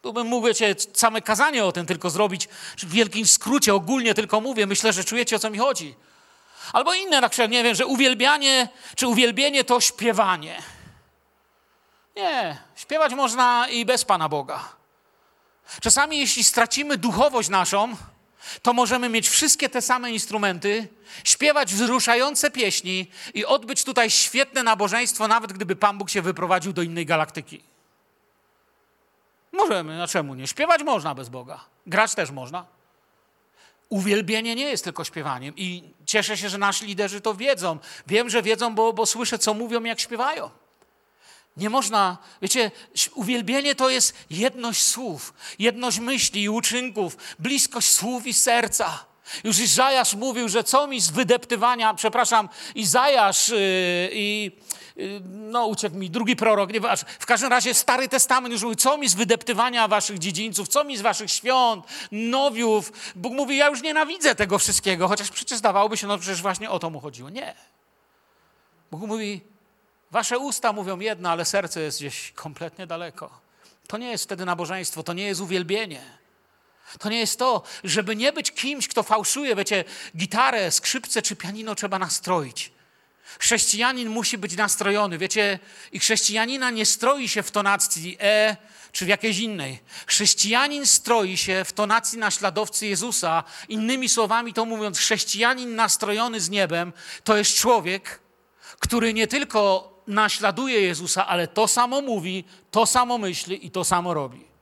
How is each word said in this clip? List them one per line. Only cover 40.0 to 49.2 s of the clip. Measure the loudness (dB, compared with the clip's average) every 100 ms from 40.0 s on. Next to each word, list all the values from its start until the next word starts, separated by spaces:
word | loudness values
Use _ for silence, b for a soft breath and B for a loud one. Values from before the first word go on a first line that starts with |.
śpiewają. | -6 -2 -4 -4 -8 _ _ _ _ _ _ b b b b -6
Nie | -2
można, | 0 0 2 2 -2 B B
wiecie, | -2 0 0 B B
ś-, | -4 -4
uwielbienie | -2 -2 -2 0 0 0
to | 2 2
jest | 2 0 -2 B
jedność | -2 -2 -2 -4 0 0
słów, | 0 -6 -8 -12 _ B B
jedność | 0 0 -4 -4
myśli | -2 0 0 0
i | -2
uczynków, | 0 -2 -2 -4 -4 -6 -6 B B
bliskość | -2 0 0 0 2
słów | 2 0 -4 -2
i |
serca. | 0 4 2 2 -2 -2 -4 -14 _